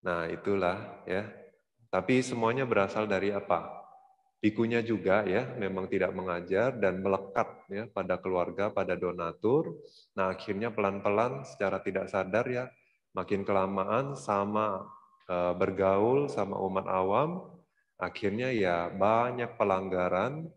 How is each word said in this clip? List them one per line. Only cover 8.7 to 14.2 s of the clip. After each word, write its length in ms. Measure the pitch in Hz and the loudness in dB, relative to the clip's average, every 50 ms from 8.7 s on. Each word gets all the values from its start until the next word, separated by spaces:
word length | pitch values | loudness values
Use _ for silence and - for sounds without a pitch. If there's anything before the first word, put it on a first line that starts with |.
pada 240 | 104 101 95 90 92 | 0 -2 -2 0 -2
donatur. 800 | 87 90 90 85 87 85 82 82 - - 107 127 151 160 - - - - - - - - _ _ | -2 -2 -4 -2 -2 -4 -6 -6 -2 0 2 2 2 2 0 -6 -12 -16 -20 -20 -20 -20 _ _
Nah, 220 | - 98 95 92 | 0 0 0 0
akhirnya 340 | - - - 101 98 107 120 | -4 -4 -6 -4 -2 -2 -4
pelan-pelan 720 | 107 110 104 98 98 98 98 107 101 104 113 123 131 139 139 - | -2 0 -2 0 -2 0 0 0 2 2 2 0 0 -6 -10 -12
secara 340 | - - - 82 76 95 | -8 -4 -2 -2 -2 -2
tidak 300 | - 104 92 98 92 92 - | -4 -2 -4 -2 -4 -2 -2
sadar 320 | 101 95 92 92 107 123 | -2 -2 2 2 0 0
ya, 200 | 123 123 123 127 127 - _ _ _ _ _ _ _ _ | 0 -2 -4 -4 -6 -12 _ _ _ _ _ _ _ _
makin 280 | 98 92 - 104 98 | -8 -4 -2 -2 -2
kelamaan 720 | 98 107 104 98 95 95 98 98 95 101 107 117 135 139 143 | 0 2 2 2 2 2 0 -2 -2 0 0 0 -2 -2 -6
sama, 680 | 139 | -10